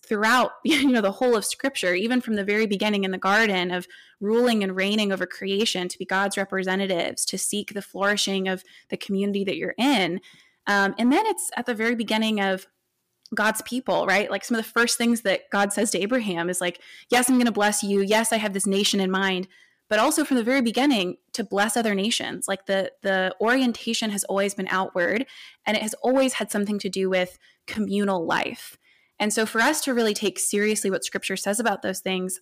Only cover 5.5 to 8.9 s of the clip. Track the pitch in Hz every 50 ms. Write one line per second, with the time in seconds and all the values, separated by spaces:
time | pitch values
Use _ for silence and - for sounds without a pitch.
5.5 | 196 196 233 - - 190 180 180 - - 185 - 190 190 202 202 - 202 196 -
6.5 | 190 190 185 185 185 196 196 190 180 165 - - - - - - - 185 - -
7.5 | 202 208 - - 208 202 - - - 185 196 202 208 202 - 196 196 190 185 190
8.5 | 185 185 - - - - _ -